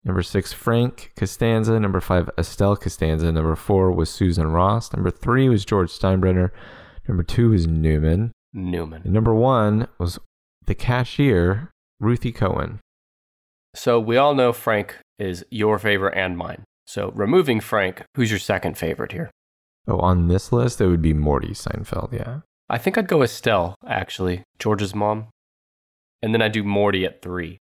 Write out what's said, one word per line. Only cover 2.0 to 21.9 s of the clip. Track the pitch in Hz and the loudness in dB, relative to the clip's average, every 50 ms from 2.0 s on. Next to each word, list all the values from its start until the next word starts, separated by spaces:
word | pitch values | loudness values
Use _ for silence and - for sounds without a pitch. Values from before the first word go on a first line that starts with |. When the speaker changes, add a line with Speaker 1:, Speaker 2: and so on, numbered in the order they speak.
Speaker 1:
five, | - - 92 90 82 - - | 0 2 2 2 2 0 -4
Estelle | - 85 - - - 101 98 101 | -4 -4 -4 -2 0 2 2 2
Costanza. | - - 90 - - 82 80 80 78 80 82 | 0 -2 -8 -4 -2 -2 0 0 0 0 0
Number | 82 80 80 80 80 | 0 2 0 0 -2
four | - - - 101 95 92 92 | -2 0 2 2 4 4 4
was | 90 87 78 - | 2 2 -2 -2
Susan | - - 101 92 85 87 80 78 | 0 0 0 2 2 2 0 0
Ross. | 80 85 90 98 107 117 - - | 2 2 2 2 2 0 -4 -4
Number | - - - - | -6 -2 -2 -2
three | - - - 117 120 131 135 | -4 -4 -2 0 2 2 4
was | 131 117 101 95 | 4 2 2 0
George | - 107 98 90 82 | 0 0 0 0 0
Steinbrenner. | - - - 95 95 92 92 92 92 92 90 92 - - - - - - - - - - - | -2 -2 0 2 2 2 2 2 2 2 0 0 -2 -8 -20 -20 -20 -20 -20 -20 -20 -12 -6
Number | - 95 90 85 | -4 -2 -2 -2
two | - - 117 117 117 | 0 2 2 4 4
was | 110 92 82 | 4 4 2
Newman. | 82 80 80 78 78 78 76 78 80 82 95 113 117 - _ _ _ | 2 0 2 2 2 2 4 2 2 2 2 0 -4 -6 _ _ _
Speaker 2:
Newman. | - 104 92 90 90 85 82 78 80 82 85 | -12 -8 -6 -6 -4 -4 -6 -8 -10 -10 -4
Speaker 1:
And | - 92 | 0 2
number | 107 113 113 110 | 2 4 4 4
one | 110 120 131 131 120 107 104 104 107 120 - _ _ | 4 4 4 4 2 2 2 2 0 -2 -4 _ _
was | 90 85 - - - _ _ _ _ _ _ _ _ | -4 -4 -4 -8 -16 _ _ _ _ _ _ _ _
the | - 101 | -4 -2
cashier, | - - - 123 123 123 - - - 143 139 107 87 85 87 98 113 156 - _ _ _ _ _ _ | -2 0 0 0 0 -2 -4 -2 0 2 4 4 4 4 2 0 0 -4 -10 _ _ _ _ _ _
Ruthie | 104 110 123 120 - 123 113 | -2 0 0 0 -2 -6 -2
Cohen. | - 104 92 - - 73 - 107 104 _ _ _ _ _ _ _ _ _ _ _ _ _ _ _ _ _ _ _ | -2 -2 0 0 -2 -6 -8 -10 -14 _ _ _ _ _ _ _ _ _ _ _ _ _ _ _ _ _ _ _
Speaker 2:
So | - - 127 120 117 | -4 0 2 2 2
we | 110 110 117 | 2 2 2
all | 127 139 147 147 | 4 4 4 4
know | 131 127 120 | 4 2 2
Frank | 117 - - 117 110 104 98 - - - _ _ _ | 2 0 -2 0 0 0 -2 -4 -10 -20 _ _ _
is | - 101 95 90 87 - _ | -8 -6 -6 -6 -8 -10 _
your | 123 107 104 107 107 101 | -4 0 2 2 2 2
favorite | 107 107 104 95 95 98 - | 2 0 0 2 0 0 0
and | 95 95 90 90 | 0 -2 -2 -4
mine. | 85 85 - - - - _ _ _ _ | -6 -8 -10 -12 -14 -18 _ _ _ _
So | - - 101 98 92 - | -12 -8 -8 -8 -6 -4
removing | 104 101 107 160 185 170 143 117 113 | -4 0 2 4 2 4 2 0 -2
Frank, | - - - 107 95 92 - - - _ _ | -2 -2 -2 0 0 -2 -4 -10 -20 _ _
who's | 135 123 107 | -2 0 0
your | 107 95 | 0 -4
second | - - 101 92 - 85 76 | -2 -2 -2 -2 -2 -6 -6
favorite | - 87 82 78 - - - - | -4 -6 -6 -4 -6 -8 -10 -8
here? | - 165 - _ _ _ _ _ _ _ _ _ _ _ | -10 -10 -10 _ _ _ _ _ _ _ _ _ _ _
Speaker 1:
Oh, | - 101 92 | -2 0 2
on | 90 90 92 87 85 | 2 4 4 4 4
this | 85 87 95 - - | 4 2 0 0 0
list, | 123 120 123 123 - - | 0 2 2 0 0 2
it | 110 | 2
would | 92 87 82 | 4 4 4
be | 78 80 76 | 4 2 2
Morty | 76 73 73 71 65 - - | 2 2 2 2 0 -2 -4
Seinfeld, | 101 - - - - - - - | -10 -10 -8 -8 -8 -8 -8 -8